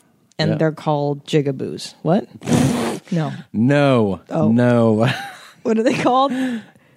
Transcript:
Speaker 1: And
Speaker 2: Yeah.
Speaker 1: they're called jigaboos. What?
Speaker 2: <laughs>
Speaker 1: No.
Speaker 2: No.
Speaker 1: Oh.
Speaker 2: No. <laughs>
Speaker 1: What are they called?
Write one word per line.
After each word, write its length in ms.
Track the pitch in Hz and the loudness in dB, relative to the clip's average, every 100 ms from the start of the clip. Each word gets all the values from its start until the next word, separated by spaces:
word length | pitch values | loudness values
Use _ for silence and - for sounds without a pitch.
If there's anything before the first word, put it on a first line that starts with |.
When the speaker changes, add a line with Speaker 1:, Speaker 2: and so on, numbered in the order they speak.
| _ _ _ - | _ _ _ -4
Speaker 1:
And 120 | 160 | -2
Speaker 2:
Yeah. 60 | 156 | 0
Speaker 1:
they're 140 | 160 | -2
called 540 | 151 - 147 143 143 - | -2 -4 -2 -2 -6 -2
jigaboos. 680 | 156 139 135 - - - - | -2 0 -4 -8 -10 -14 -6
What? 260 | 156 185 - - | 0 0 -2 -8
Speaker 2:
<laughs> 460 | - - - 240 233 226 - | 0 2 2 -2 -4 -8 -6
Speaker 1:
No. 220 | 170 147 131 - | -4 -4 -8 -6
Speaker 2:
No. 680 | - 123 143 143 127 104 90 - | 0 2 4 4 4 2 -2 -6
Speaker 1:
Oh. 220 | 165 110 | -2 2
Speaker 2:
No. 580 | 117 123 120 113 107 127 | 2 4 4 4 4 0
<laughs> 500 | - - - - - | -2 -10 -16 -20 -8
Speaker 1:
What 140 | 240 220 | -4 0
are 40 | |
they 120 | 220 254 | 0 0
called? 360 | - 254 277 254 262 233 - - _ | 0 2 0 -2 -6 -6 -12 -20 _